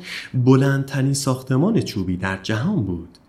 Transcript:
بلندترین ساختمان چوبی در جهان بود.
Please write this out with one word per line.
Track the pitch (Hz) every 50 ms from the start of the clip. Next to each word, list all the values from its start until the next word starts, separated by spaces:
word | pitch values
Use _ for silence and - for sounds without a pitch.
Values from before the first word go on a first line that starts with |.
| - - - - - - -
بلندترین | 127 123 127 135 131 135 139 139 139 135 135 - 139 131 139 139
ساختمان | 135 - 139 127 127 - - 135 131 160 208 233 160
چوبی | 117 - - 104 92 90 92 87
در | 90 95 95 95
جهان | - - 107 110 127 185 214 175 107
بود. | 92 87 82 82 - - - _